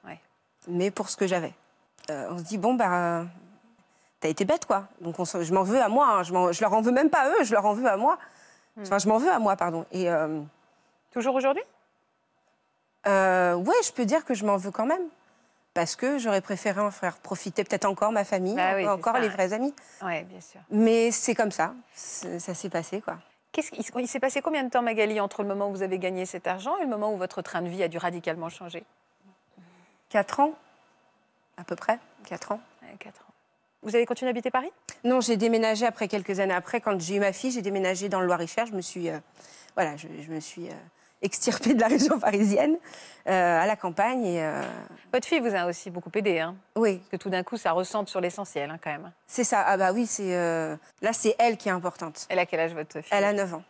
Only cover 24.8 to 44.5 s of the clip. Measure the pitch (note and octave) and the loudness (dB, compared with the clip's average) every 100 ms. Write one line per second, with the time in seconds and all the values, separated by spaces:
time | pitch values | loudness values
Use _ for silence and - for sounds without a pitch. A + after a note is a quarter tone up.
24.8 | A#3 A3 G#3+ G#3+ G3+ - G3+ G3 G3+ G3 | 0 0 0 2 -2 -4 -4 -2 -4 -2
25.8 | F#3+ F#3 F#3 F#3 F#3 F3+ E3+ F#3 G#3 F#4 | -4 -2 -2 -4 -6 -6 -6 -4 -4 -2
26.8 | D4+ G#3+ G#3 G#3 F#3 - F3 F3 F3 F3+ | -2 -2 -2 -2 -4 -6 -6 -6 -4 -2
27.8 | F3 E3 F3 F3 E3+ E3 E3+ - F3 E3+ | -4 -2 -6 -4 -6 -6 -8 -12 -14 -14
28.8 | - _ _ _ G3 F#3 _ _ - _ | -16 _ _ _ _ _ _ _ -20 _
29.8 | _ _ _ G#3+ G3 - C#4+ D#4 _ _ | _ _ _ 0 0 2 0 0 _ _
30.8 | _ _ _ _ _ _ _ - F3+ E3+ | _ _ _ _ _ _ _ -20 -10 -6
31.8 | - A#3 - _ G#3 E3+ - G#3+ A#3 _ | -2 -2 -4 _ -14 -14 -8 -8 -8 _
32.8 | - G#3 - - - _ _ _ _ _ | -20 -20 -20 -20 -20 _ _ _ _ _
33.8 | G#3+ A#3 A#3 A#3+ B3+ A#3+ B3 B3+ D4+ _ | -2 0 2 0 -2 -2 -2 -2 -4 _
34.8 | - - A#3+ B3+ A3+ A3+ A3+ A3+ A3 G#3+ | -18 -4 2 2 2 2 2 2 2 2
35.8 | A#3 A3+ G#3 G#3 F#3+ F#3+ G3 F3+ F3+ A#3+ | 0 -2 -4 -4 -4 -2 0 0 -2 -4
36.8 | A3+ G3 E3 G3 G3+ F#3+ C4 B3 G3 G3 | -2 -2 0 0 0 0 -4 -4 -2 0
37.8 | F#3 F#3 G3+ F#3 F3+ F3 E3 - A#3 G3+ | 0 0 -2 0 2 0 0 -4 -4 -4
38.8 | F3 F#3 E3+ D#3 - - - - - - | -6 -4 -6 -6 -12 -20 -20 -20 -10 -2
39.8 | E3 D3 D#3+ D#3+ D3+ D#3+ D3+ - E3+ - | -2 -2 -12 -14 -10 -10 -10 -12 -14 -14
40.8 | E3+ _ _ _ G3+ - - - - B3+ | -20 _ _ _ -4 0 0 0 2 4
41.8 | A3+ C#4 C#4 C#4 - G3+ G#3 G3+ D4 E4 | 4 4 4 4 2 4 4 4 4 2
42.8 | - - - - - F#3+ F3 E3 F#3 G#3+ | -4 -20 -20 -12 0 2 4 4 2 0
43.8 | F#3 E3 G#3+ B3+ G#3+ E3+ D#3 | -2 0 0 2 0 0 -2